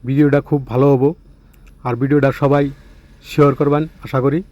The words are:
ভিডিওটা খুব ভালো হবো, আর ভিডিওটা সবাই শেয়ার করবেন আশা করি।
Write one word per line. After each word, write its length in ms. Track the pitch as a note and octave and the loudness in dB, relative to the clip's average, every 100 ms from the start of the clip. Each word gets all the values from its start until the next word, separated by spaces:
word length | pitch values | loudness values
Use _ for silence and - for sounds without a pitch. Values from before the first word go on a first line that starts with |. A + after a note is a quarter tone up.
| B2 | -4
ভিডিওটা 320 | C3+ D3 C#3+ - | 2 2 2 -2
খুব 120 | D3 C3 | -6 -4
ভালো 140 | A#2+ C#3 | 0 2
হবো, 160 | C#3 C3+ E3+ - - _ _ - - C3 | 2 0 -2 -18 -20 _ _ -20 -14 -8
আর 80 | A#2+ | -6
ভিডিওটা 280 | C3+ D3 C3+ C3 | 0 0 0 0
সবাই 240 | C#3+ C#3+ C#3+ C#3 - - - - - | 0 0 -2 -6 -20 -20 -20 -20 -10
শেয়ার 220 | - C#3+ B2+ | 2 2 2
করবেন 220 | C#3+ D3 D#3 - A2+ | -2 -2 -4 -10 -6
আশা 120 | C3+ | -2
করি। 140 | C3 D#3 F#3+ | -2 -2 -8